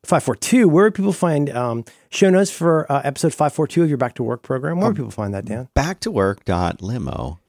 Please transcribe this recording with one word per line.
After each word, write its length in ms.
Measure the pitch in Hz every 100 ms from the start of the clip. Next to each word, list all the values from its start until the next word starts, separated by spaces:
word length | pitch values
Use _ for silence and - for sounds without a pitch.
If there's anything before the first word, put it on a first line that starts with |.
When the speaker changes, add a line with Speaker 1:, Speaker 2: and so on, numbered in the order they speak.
Speaker 1:
five 180 | - 165
four 100 | -
two, 340 | 113 - 247 208
where 160 | 156
would 100 | 214
people 180 | 190 196
find, 360 | 185 175 147 143
um, 340 | 123 123 117 113 _ _
show 200 | - 196
notes 200 | 185 196
for, 400 | - 170 160 151
uh, 100 | 143
episode 280 | 139 135 160
five 180 | - 147
four 140 | - 156
two 160 | -
of 60 | 165
your 100 | 139
Back 160 | 123 -
to 60 |
Work 200 | 113 120
program? 360 | - 131 143 170
Where 80 | 220
would 40 |
Speaker 2:
Um, 40 | 208
Speaker 1:
people 140 | 117
find 200 | 104 104
that, 100 | 98
Dan? 240 | - 110 127
Speaker 2:
Back 260 | - 147 185
to 100 | 226
work 340 | 147 98 98
dot 380 | - 87 87 -
limo 560 | 92 120 71 - 60 80